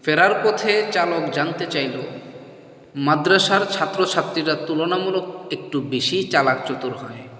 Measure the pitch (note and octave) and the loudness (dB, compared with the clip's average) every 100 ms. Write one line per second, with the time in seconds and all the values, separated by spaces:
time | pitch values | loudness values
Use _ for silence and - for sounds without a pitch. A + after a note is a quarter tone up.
0 | - D3+ F#3+ A3 A3 G#3 G#3+ G#3 G#3 G3 | 2 4 6 6 2 2 2 2 2 0
1 | F3 E3 D3 C#3+ D3+ E3 E3+ D3+ C3+ B2+ | 0 0 -2 -2 -2 -2 -4 -2 -2 -4
2 | - - - - - - - - - C#3+ | -8 -10 -14 -18 -18 -20 -20 -20 -14 -2
3 | C#3 D3+ - F#3+ - G3 G3 - D#3 - | 2 2 4 4 4 2 2 -2 -2 0
4 | F#3 F3 C#3+ E3 D#3 D3+ - D#3 E3 F#3 | 0 0 -2 -2 0 -2 -2 -2 0 0
5 | F#3+ F#3 - - - D3 - C#3+ A#2+ B2+ | 0 -2 -4 -10 -8 -8 -4 -4 -2 -2
6 | - F3+ F#3 D#3+ C3+ B2+ - C3 B2+ A#2 | 0 -2 2 2 4 2 -2 -6 -6 -6
7 | A#2 A2+ - - | -10 -12 -14 -18